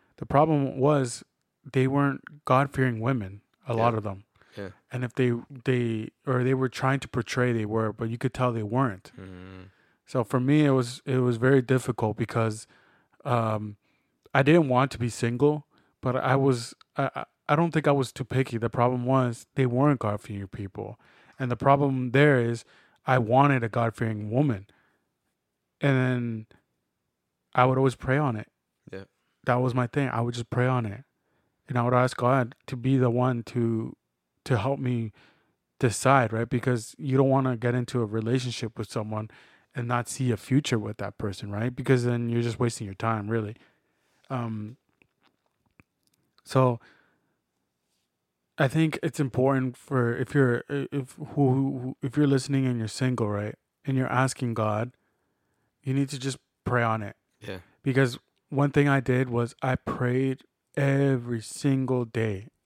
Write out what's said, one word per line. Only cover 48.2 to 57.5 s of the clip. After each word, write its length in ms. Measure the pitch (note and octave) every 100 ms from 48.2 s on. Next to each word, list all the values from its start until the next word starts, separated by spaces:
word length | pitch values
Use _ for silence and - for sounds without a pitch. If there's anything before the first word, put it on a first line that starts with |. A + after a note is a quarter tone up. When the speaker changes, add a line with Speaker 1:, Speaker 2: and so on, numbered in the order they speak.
| _ _ _ -
Speaker 1:
I 100 | C#3
think 300 | D#3 D#3+ -
it's 180 | E3 -
important 560 | C#3 B2+ C3 C3+ B2+ B2+
for, 400 | - C3 A#2 A#2
if 180 | B2
you're, 300 | D3 B2+ A#2+ -
i-, 180 | C#3+ C3+
if, 220 | C#3+ C3 -
who, 80 | D3+
who, 640 | D3 C3+ C3 C3+ C3+ B2+ -
if 140 | C3+ D3
you're 100 | D3
listening 400 | C3+ C3 C3+ C3
and 120 | A#2+
you're 100 | G#2+
single, 400 | - C3 A#2+ G#2+
right, 260 | G#2 G#2+ - _ _
and 120 | - C3+
you're 140 | B2+
asking 440 | B2 C3 - B2
God, 380 | A2+ G#2+ G#2+ A#2+ - _ _ _ _ _ _ _ _
you 100 | C3
need 160 | C3+ C#3
to 100 | C3+
just 200 | C3+ B2+ _ _
pray 180 | - B2
on 200 | A#2 A2
it. 140 | G#2 - _ _
Speaker 2:
Yeah. 180 | G2